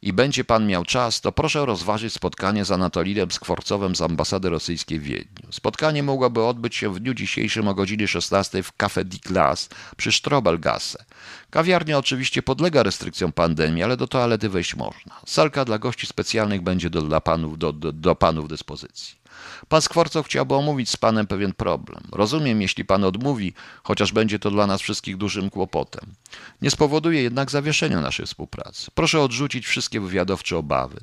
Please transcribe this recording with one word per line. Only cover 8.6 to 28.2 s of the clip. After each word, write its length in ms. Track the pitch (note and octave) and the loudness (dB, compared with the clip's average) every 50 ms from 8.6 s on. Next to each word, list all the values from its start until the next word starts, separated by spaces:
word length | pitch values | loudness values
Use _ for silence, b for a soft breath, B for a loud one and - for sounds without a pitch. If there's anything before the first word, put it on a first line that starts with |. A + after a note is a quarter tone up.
| F2+ | -4
w 100 | - - | -4 -4
Café 260 | - G2+ G2+ - F#2 F#2 | -2 -2 0 0 -2 -4
di 160 | F#2 F#2 - | -4 -8 -12
Glace 500 | - - F#2 F#2 D#2 C2+ D#2 - - B B B B B B | -8 -2 2 4 4 4 2 0 -4 B B B B B B
przy 140 | - - - | -6 0 0
Strobelgasse. 920 | - - - C#3+ D3 C#3 A2 F2 E2+ E2+ D2 C2 A1+ G1+ - - - - - B B B B B B B B B | 0 0 2 2 0 4 4 4 2 2 0 -2 -2 -2 -4 -8 -10 -12 -16 B B B B B B B B B
Kawiarnia 480 | - - D#3+ F3+ F#3 E3+ D#3+ D#3 D3+ | 0 2 4 4 2 2 2 2 0
oczywiście 460 | C#3 B2+ - C#3 B2+ C3 - - A#2+ - | 2 2 0 -2 0 -2 -2 -2 -2 0
podlega 400 | - C3 - D#3+ F3+ D#3 C3+ G#2+ | 0 0 2 2 4 4 4 4
restrykcjom 480 | G2 - - - F2+ - - G2 E2 | 4 0 -2 -6 -10 -4 -2 -2 0
pandemii, 520 | - - E2+ E2+ E2 D#2 D#2+ D#2 E2 E2 F2+ | 2 2 2 4 4 2 2 2 2 2 2
ale 140 | A#2 B2+ | 0 0
do 100 | B2+ C3+ | 0 -2
toalety 420 | B2 - C3 A#2+ A#2+ A#2 G#2 A2+ G#2 | -2 0 0 2 2 2 2 0 0
wejść 260 | F#2 G#2+ F#2+ - - | 0 0 -2 -2 -4
można. 440 | - A1 G#1 - - - - - - - | -6 -8 -8 -10 -14 -20 -20 -20 -18 -10
Salka 400 | - - D#3+ D#3 D3+ - C#3+ C3 | -2 2 4 4 4 2 0 0
dla 140 | A2+ G#2+ G#2+ | 0 0 0
gości 280 | A2 B2+ A#2 - - | 0 -2 -4 -4 -8
specjalnych 540 | - - - G#2 - - A2 G#2+ G#2 G2+ F#2+ | -6 -4 -4 -2 0 2 2 2 2 0 0
będzie 280 | E2+ F#2 F2+ F2+ E2 E2+ | 0 0 0 2 0 0
do, 120 | E2+ E2+ | 0 0
dla 200 | D2+ D2+ D#2 D#2 | 2 2 2 2
panów, 360 | - D#2+ E2 E2 D#2+ D#2 D#2 | 4 4 2 2 0 -2 -4
do, 160 | D#2+ E2 D#2 D2+ | -2 -2 -2 -2
do, 180 | D2+ D#2+ D#2 | -2 -6 -6
do 240 | D2 D#2 D#2 F2+ - | -6 0 2 2 4
panów 320 | - G2 E2+ D#2+ D#2+ D#2 | 6 4 4 4 2 -2
dyspozycji. 720 | D2+ D2+ - - - D2 - - - - - - - - _ B B B B B B B B B _ | -6 -8 -10 -10 -12 -14 -14 -14 -16 -16 -16 -16 -18 -18 _ B B B B B B B B B _
Pan 120 | D#3 D#3+ | 2 4
Skworcow 440 | - - - E3+ E3 D#3 - D#3+ C#3 | 4 4 4 2 2 4 2 -2 -2
chciałby 300 | - - C3+ C3+ C3 C#3 | 0 0 0 2 2 2
omówić 340 | C#3 D3 D3+ D3 C3+ A#2+ - | 2 2 0 0 0 -2 -2
z 80 | - | -2
panem 300 | - - A2+ A2 A2 G#2+ | 2 2 4 4 4 2
pewien 260 | F#2+ G#2 G2 G2+ F#2+ - | 0 -2 -2 -2 -2 -2
problem. 500 | - A2 G2 D#2+ C2+ - - - - - - | -2 0 0 0 -2 -4 -10 -14 -16 -16 -10
Rozumiem, 500 | - F2+ G#2 G#2+ C#3+ D#3+ D3+ C3 A2 G#2+ | 0 0 2 2 2 0 2 2 2 2
jeśli 240 | G2 F#2 - - F#2+ | 2 0 -2 -4 0
pan 180 | - G2 G2 G2+ | 2 2 4 4
odmówi, 500 | F#2+ F#2 G#2+ B2+ C#3+ C#3 A2+ G2 F2 - B B B B B B | 2 0 0 -2 -2 0 0 -2 -4 -6 B B B B B B
chociaż 280 | - G#2 - G#2 - | -2 0 2 2 2
będzie 280 | - A2 A2+ G#2+ G#2 G2 | 2 2 2 2 0 -2
to 120 | - G#2+ | -2 0
dla 160 | G2+ G#2 G#2 | 2 2 2
nas 140 | G2+ F#2+ G2 | 2 2 -2
wszystkich 360 | - - G#2 - - - F#2+ | -2 -4 -6 -6 -6 -8 -6
dużym 320 | F#2 G#2 G2 F#2 G#2 F#2 G2 | -4 -4 -2 -2 -2 -4 -2
kłopotem. 640 | - G2 F#2 - - D2+ C#2 - - - - - - - _ B B B B B B B | -2 -4 -4 -2 -2 -2 -4 -4 -8 -14 -16 -16 -20 -20 _ B B B B B B B
Nie 100 | - - | -2 0
spowoduje 500 | - - D3+ C#3 D3 D#3 D3+ E3+ E3 D3 | 4 4 4 4 4 2 2 4 2 4
jednak 300 | B2 A#2+ A#2+ C3+ C#3 C3 | 2 2 2 0 -2 0
zawieszenia 500 | C#3 C#3+ C#3 D#3 D3 - E3+ D3+ - E2+ | 0 0 0 0 0 2 2 2 0 0
naszej 240 | D2 C2 - - | 0 -2 -4 -4